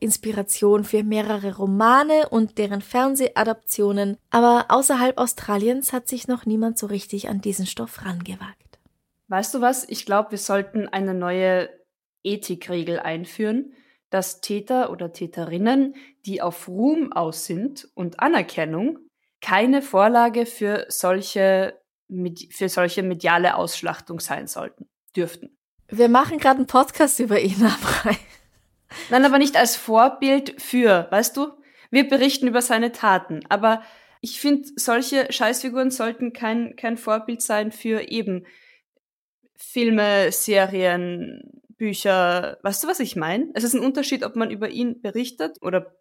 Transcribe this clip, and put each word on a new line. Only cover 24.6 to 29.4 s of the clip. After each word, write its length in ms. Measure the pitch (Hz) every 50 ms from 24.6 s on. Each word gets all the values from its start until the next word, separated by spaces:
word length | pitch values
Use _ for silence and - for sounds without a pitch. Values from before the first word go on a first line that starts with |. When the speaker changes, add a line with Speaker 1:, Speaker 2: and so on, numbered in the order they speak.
| - - - - - - _ _ _ _ _
Speaker 2:
dürften. 440 | 185 170 170 - - - - _ _ _ _ _ _ _ _
Speaker 1:
Wir 180 | 208 226 240 233
machen 300 | 240 254 285 - 330 294
gerade 180 | - 269 262
einen 100 | 269 254
Podcast 540 | - - 254 277 - - - 311 269 - -
über 180 | 247 208 208 196
ihn, 180 | - 190 190
<laughs> 40 | 196
Amrei. 540 | 233 214 214 - - - - - - 214 208 - - - - _ _ _ _ _ _ _ _ _ _ _ - - - -
Speaker 2:
Nein, 160 | 240 254 277
aber 100 | 277 269
nicht 200 | 277